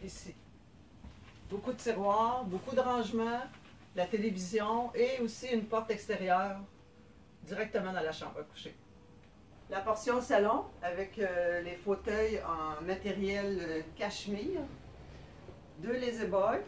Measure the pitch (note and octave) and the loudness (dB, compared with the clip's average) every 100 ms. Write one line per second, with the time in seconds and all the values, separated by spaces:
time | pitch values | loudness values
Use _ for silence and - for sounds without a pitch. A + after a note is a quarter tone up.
0 | F#3+ - - - - - - - - - | -10 -12 -12 -14 -18 -20 -20 -20 -20 -18
1 | - - - - - G3+ B3 - A#3+ F#3+ | -18 -16 -18 -18 -8 -6 -4 -2 0 2
2 | G3+ G#3 A#3+ B3+ A3 F#3 - B3+ B3+ B3 | 4 6 6 4 0 -4 0 2 4 2
3 | G#3 A3+ A3+ A#3+ C4+ - - - - - | 2 0 2 0 -4 -12 -20 -20 -10 -2
4 | F3+ A3 A3 F#3 F3+ G#3+ G#3+ A#3 A#3+ - | 0 2 0 0 0 0 2 2 0 2
5 | B3 C4 A#3 - B3+ A#3 G#3+ A3+ A3+ G#3+ | 2 4 -2 -2 0 0 2 0 0 -4
6 | - G3 F3+ F3+ G3 G3 G3 - - - | -2 -2 4 4 4 -4 -10 -18 -20 -20
7 | - - - - - F#3+ A3 A3 F#3 F#3 | -20 -20 -20 -20 -8 -4 0 0 0 0
8 | D#3 D#3 D3 - - - - - - - | -2 -4 -8 -10 -12 -12 -14 -14 -20 -20
9 | - - - - - - - G3 G#3 A#3 | -20 -20 -20 -20 -20 -20 -6 -4 0 0
10 | - B3 A#3 A#3 G#3 C#4+ - - F3 F3 | 4 2 6 6 6 4 0 -4 -4 -2
11 | G3 - F#3+ F3+ F3 F3 F3 F3 G#3 F#3+ | -4 -2 0 2 2 0 -2 -6 0 0
12 | - G#3 A3 G#3+ - E3 D3+ D3+ E3+ F#3+ | 2 2 2 0 -2 -2 -2 -4 -2 -2
13 | G#3 F#3+ G3 G3+ G3+ F#3+ E3+ D#3+ D#3+ - | -2 0 0 0 0 -2 -2 -4 -4 -4
14 | G3+ - G3+ G3+ C#4 F4+ C#4 - - - | -4 -4 -4 -4 -2 -2 -4 -10 -16 -18
15 | - - - - - - - - F3 B3+ | -16 -16 -18 -18 -18 -18 -18 -10 -2 0
16 | B3 A3+ G3 F#3+ F#3+ G4 | 0 0 2 4 4 2